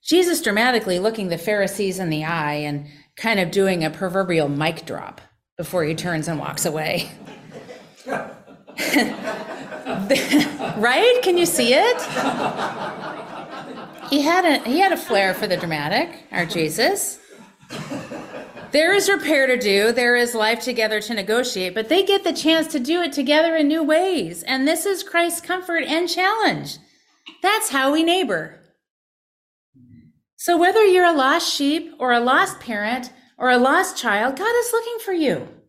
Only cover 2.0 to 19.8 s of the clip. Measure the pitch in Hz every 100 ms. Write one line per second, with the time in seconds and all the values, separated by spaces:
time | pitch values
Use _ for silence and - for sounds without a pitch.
2 | 180 151 156 165 151 147 147 147 147 -
3 | _ - 226 214 175 190 190 180 156 156
4 | 190 185 185 165 143 143 156 165 - 110
5 | 92 - - _ _ - 165 185 151 160
6 | 180 160 156 156 143 147 175 156 151 170
7 | - - - - - - - - - -
8 | 247 - - - - - - - - 294
9 | - - - 214 - - - - 262 196
10 | 196 269 - 294 - - 254 214 226 277
11 | 453 494 381 349 339 - 240 262 427 494
12 | - - 269 247 - - - - - -
13 | - - - - - - - - - -
14 | - 285 285 349 359 262 - 285 381 330
15 | - 208 190 185 208 175 175 151 147 214
16 | 339 - - - 170 170 156 156 269 392
17 | - - - - - _ - - - 277
18 | - - - - - - - 285 320 403
19 | 392 392 - 302 262 247 208 196